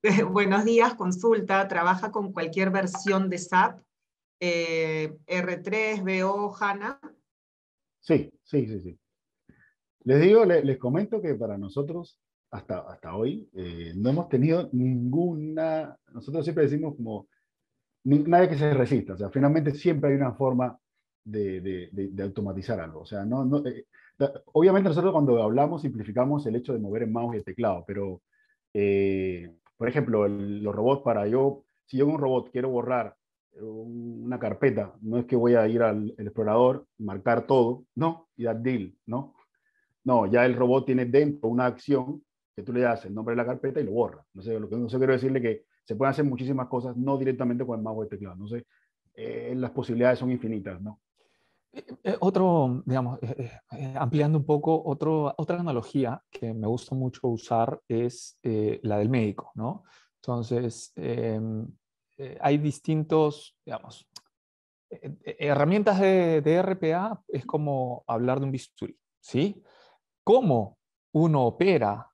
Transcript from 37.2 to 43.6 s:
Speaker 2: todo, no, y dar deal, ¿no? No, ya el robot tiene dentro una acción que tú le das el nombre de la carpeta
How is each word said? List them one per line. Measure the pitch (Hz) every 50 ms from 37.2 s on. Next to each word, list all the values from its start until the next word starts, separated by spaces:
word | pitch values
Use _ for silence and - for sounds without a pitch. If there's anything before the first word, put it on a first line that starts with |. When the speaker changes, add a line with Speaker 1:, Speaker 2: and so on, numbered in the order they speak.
| - 123 117 117 113
Speaker 2:
todo, | - 139 127 120 113 127 131 - _ _
no, | 120 160 165 165 - _ _ _
y | - 120
dar | 113 110 113
deal, | 117 127 127 113 95 92 _ _ _
¿no? | 110 113 131 147 - _ _ _ _ _ _ _ _ _ _ _ _ _ _ _
No, | 131 127 117 104
ya | 95 113 120 123
el | 127 123
robot | 117 127 123 127 135 123
tiene | - 127 127 123
dentro | 117 120 139 151 147 147 147 - 113
una | 120 123 127
acción | 123 - - - - 143 131 127 135 156 147 _ _ _ _ _ _ _
que | - -
tú | 127 120
le | 123
das | 127 120 117 - -
el | 95 101
nombre | 107 113 117 117
de |
la | 120 117
carpeta | 120 131 -